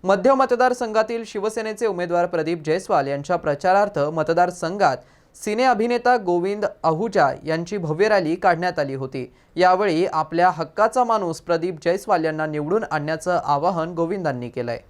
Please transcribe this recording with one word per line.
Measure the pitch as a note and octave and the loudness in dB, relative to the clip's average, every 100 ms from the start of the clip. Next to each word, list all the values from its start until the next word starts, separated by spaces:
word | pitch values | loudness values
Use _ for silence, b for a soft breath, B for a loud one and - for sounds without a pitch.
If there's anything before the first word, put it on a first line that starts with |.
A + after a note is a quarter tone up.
| F#3 | 2
मध्य | G3 G3 | 2 4
मतदारसंघातील | C4+ C4+ A#3+ B3+ B3 A#3 G#3+ A3 A#3 | 4 4 4 2 2 -2 0 0 -2
शिवसेनेचे | A3 G#3+ G#3 A3 A3 G#3+ A3+ | -6 -4 -4 -4 -6 -2 -2
उमेदवार | F3+ F3 F3 F3 | -2 0 0 0
प्रदीप | F3 D#3 E3+ D#3 | 0 -2 -4 -2
जयस्वाल | E3+ F#3 F3 C#3 | -2 2 0 0
यांच्या | C#3+ C#3+ F3 | -4 -2 -2
प्रचारार्थ | D#3 C#3+ F3+ F#3+ G3+ G3+ | 0 0 2 4 2 0
मतदारसंघात | C#3+ D#3+ D#3 E3 F3+ F3 E3 G3 F3+ C3 b b b - | -2 0 0 2 2 0 -6 2 2 2 b b b -10
सिने | - G#3+ | -6 0
अभिनेता | C4 A3+ A#3 A#3+ B3 B3 | 2 2 0 0 2 2
गोविंद | F#3+ F3 F3+ G#3 G#3 - | 2 0 0 -2 -4 -2
आहुजा | D#3 D#3+ A3 F#3+ C#3+ C3 D3 | -2 0 0 2 2 0 -4
यांची | D#3+ E3+ G#3 | -4 -4 -6
भव्य | E3 D#3 G#3+ | -4 0 2
रॅली | G#3 D#3+ F3 | 2 2 0
काढण्यात | F#3+ E3 F3+ E3+ | 2 2 0 -2
आली | C#3 | -4
होती. | C3+ C3 C3 B2 b b - | -4 -8 -8 -12 b b 2
यावेळी | F3+ F#3 G#3 D#3+ F#3 | 4 4 2 2 0
आपल्या | D#3 D#3 E3 F3+ | -2 -2 2 2
हक्काचा | F3 D#3 - A3 A#3 | 2 -6 0 0 2
माणूस | A#3+ A3 F3+ D#3+ | 0 0 -2 -6
प्रदीप | - E3+ F3 E3 E3+ | -2 -2 -2 -4 -2
जयस्वाल | F#3 G3 F#3 D#3+ | -2 0 0 0
यांना | D#3 D#3 | -2 -4
निवडून | D3+ D3 G3+ A3 | -4 -2 -2 -2
आणण्याचं | D#3 D3 D#3 F3+ F3 - | -4 -4 -4 -2 -2 0
आवाहन | C#3+ E3 F3 D#3+ | 0 0 -2 -4
गोविंदांनी | E3+ E3 G3 D#3+ B2+ A#2+ | -2 -2 -2 -4 -4 -8
केलंय. | B2 A#2+ A#2 - | -8 -6 -6 -10